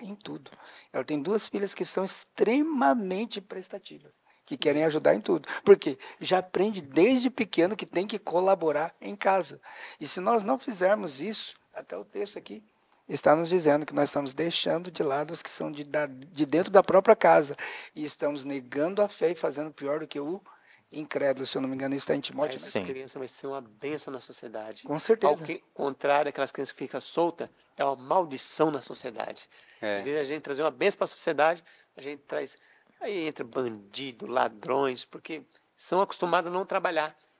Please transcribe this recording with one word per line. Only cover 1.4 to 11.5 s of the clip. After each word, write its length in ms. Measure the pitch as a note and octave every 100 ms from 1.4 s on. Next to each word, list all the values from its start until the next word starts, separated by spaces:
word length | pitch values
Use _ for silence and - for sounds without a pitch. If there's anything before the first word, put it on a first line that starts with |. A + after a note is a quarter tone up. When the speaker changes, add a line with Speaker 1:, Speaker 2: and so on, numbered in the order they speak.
| -
Speaker 1:
filhas 260 | G3+ G3
que 120 | - E3+
são 180 | -
extremamente 1400 | F#3+ - - - G3+ B3+ D4+ D4 C4+ C4 F#3+ F#3+ A3+ -
prestativas, 720 | F#3+ F#3+ F#3 G3+ - D3+ D3 _ _ _ -
que 120 | C#3
querem 260 | D3+ C#3+
ajudar 320 | D#3+ D3+ D3 F#3
em 60 |
tudo. 260 | - E3+ - -
Por 140 | - G3
quê? 200 | - C3+ - -
Já 200 | D3+ F#3
aprende 420 | F#3 - G3+ G3+
desde 480 | C#3 C3+ G3+ C4 B3
pequeno 460 | - A3 - E3+ G#3
que 100 | E3
tem 200 | - G3+
que 120 | G#3
colaborar 720 | - E3+ F#3+ G3 E3 D3 E3 -
em 160 | G3 G3+
casa. 460 | G3 G3 D#3+ C#3 - - - -
E 80 | C#3+
se 120 | -
nós 240 | F#3 A#3
não 140 | G3+ C4
fizermos 640 | - G3+ F3+ G#3+ F#3 C3
isso, 340 | F3 A3 -